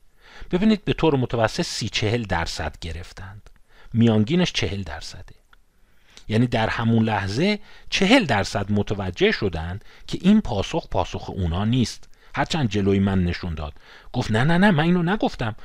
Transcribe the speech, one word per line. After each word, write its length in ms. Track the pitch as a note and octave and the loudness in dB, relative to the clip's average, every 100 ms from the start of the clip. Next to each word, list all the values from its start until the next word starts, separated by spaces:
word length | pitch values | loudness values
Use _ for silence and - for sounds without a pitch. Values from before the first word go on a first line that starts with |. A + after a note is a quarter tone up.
| - _ - - - | -20 _ -20 -18 -4
ببینید 340 | F3+ G#3 G#3 - | 2 2 2 0
به 80 | |
طور 220 | - D#3+ C#3 | 2 2 2
متوسط 460 | A#2+ A#2 A2 - | 0 2 0 0
سی 280 | E3+ - A2+ | -4 -4 -4
چهل 340 | - G#2+ A#2+ | -2 0 -2
درصد 520 | G#2 E2+ E2 - D#2 - | -2 -4 -4 -6 -8 -8
گرفتند، 680 | E2 D#2+ - - F#2+ G2+ - - - - - | -10 -10 -12 -16 -16 -16 -20 -20 -20 -20 -4
میانگینش 600 | A#2 A#2 G#2+ G#2+ C3+ - | 4 6 6 2 2 0
چهل 300 | - F#2+ G2+ | -2 -4 -6
درصده. 520 | G2 - - - - - _ _ _ _ _ _ _ - - | -10 -12 -14 -16 -18 -20 _ _ _ _ _ _ _ -18 -2
یعنی 200 | A2 B2 | 2 2
در 220 | A2+ A2 | 2 0
همون 340 | - A2+ A2+ | 0 2 4
لحظه 560 | A2 G#2 G2 G#2+ F#3 G#3 - - - | 4 0 -2 0 0 -2 -6 -18 -6
چهل 360 | - G3 C4+ D#3+ | 0 6 6 4
درصد 460 | G#2+ G2 G#2 G2 | 0 0 -4 -2
متوجه 600 | G#2 - G2+ F#2 F2+ G#3 | -2 0 -4 -4 0 0
شدن 480 | G#3+ G2+ E2 E2 G2 - - - | 2 -2 -4 -6 -8 -12 -18 -10
که 120 | - | 0
این 200 | F3+ G#3+ | 4 4
پاسخ 460 | - G2 - E3 - | 4 -2 -2 -6 -4
پاسخ 380 | G2+ F2 F#2+ - | -4 -2 -6 -8
اونا 360 | - F2 E2+ G#2+ | -4 -2 0 0
نیست، 440 | B2+ A2 - - - - - | 2 0 -4 -18 -20 -10 -4
هرچند 340 | - E3 A#2+ | -2 0 0
جلوی 300 | G#2 G2 G2 | 0 2 2
من 240 | G2 F#2+ | 2 2
نشون 300 | F2 E2 F2+ | 0 -2 -6
داد، 200 | D#2+ D2+ - - - - | -8 -10 -12 -20 -20 -6
گفت: 180 | B2 A2+ | -4 0
«نه، 120 | A2 | 2
نه، 140 | C#3+ F3 | 4 4
نه، 140 | G#3 | 4
من 120 | D3+ | 4
اینو 200 | E3 F3+ | 2 2
نگفتم، 520 | E3+ G#3+ - - A2+ - | 0 0 -2 -2 -6 -6